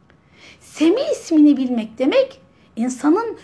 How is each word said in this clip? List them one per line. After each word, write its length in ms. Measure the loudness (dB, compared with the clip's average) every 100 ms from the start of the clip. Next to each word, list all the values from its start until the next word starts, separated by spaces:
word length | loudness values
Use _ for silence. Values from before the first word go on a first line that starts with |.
| _ _ _ _ -20 -20
Semi 420 | -14 -2 0 0 -2
ismini 460 | -6 0 4 4 4
bilmek 400 | 0 -4 -6 -4
demek, 440 | 0 0 0 -4 _ _ _ -6
insanın 640 | -6 -2 0 0 -2 -10